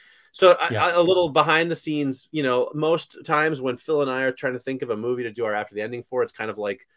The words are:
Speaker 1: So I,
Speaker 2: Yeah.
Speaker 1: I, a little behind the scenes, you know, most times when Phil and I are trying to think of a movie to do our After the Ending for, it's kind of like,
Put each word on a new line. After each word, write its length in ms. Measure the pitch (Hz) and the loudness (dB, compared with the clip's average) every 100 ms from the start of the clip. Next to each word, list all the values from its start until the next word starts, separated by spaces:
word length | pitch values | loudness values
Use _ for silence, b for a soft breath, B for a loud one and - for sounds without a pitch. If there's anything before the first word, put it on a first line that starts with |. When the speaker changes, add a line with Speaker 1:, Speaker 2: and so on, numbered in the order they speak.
| B B B | B B B
Speaker 1:
So 260 | - 185 - | 4 6 6
I, 100 | 139 | 2
Speaker 2:
Yeah. 160 | 110 175 | 0 2
Speaker 1:
I, 40 | |
a 80 | 175 | 4
little 260 | 170 185 170 | 4 4 2
behind 400 | 143 151 160 170 | 2 4 4 2
the 60 | 160 | -4
scenes, 520 | - 151 139 127 - | -4 -2 -2 -4 -8
you 140 | 156 | -4
know, 260 | 131 123 120 | 0 0 0
most 460 | 151 156 165 - - | -2 0 0 -2 -12
times 360 | - 151 156 147 | -2 0 2 -2
when 160 | 131 123 | -4 -6
Phil 240 | - 151 | -2 0
and 100 | 135 | 0
I 120 | 131 | -2
are 100 | 131 | -2
trying 200 | 127 139 | -2 -6
to 60 | 127 | -6
think 220 | - 131 | -6 -6
of 80 | 127 | -4
a 60 | 107 | -4
movie 280 | 117 123 | -4 -4
to 80 | 120 | -6
do 120 | 107 | -6
our 100 | 110 | -4
After 200 | 104 104 | -4 -6
the 80 | 101 | -8
Ending 220 | 110 120 | -8 -8
for, 180 | - 127 | -6 -4
it's 100 | 117 | -4
kind 180 | - 110 | -4 -8
of 60 | 104 | -6
like, 300 | 104 95 _ | -6 -6 _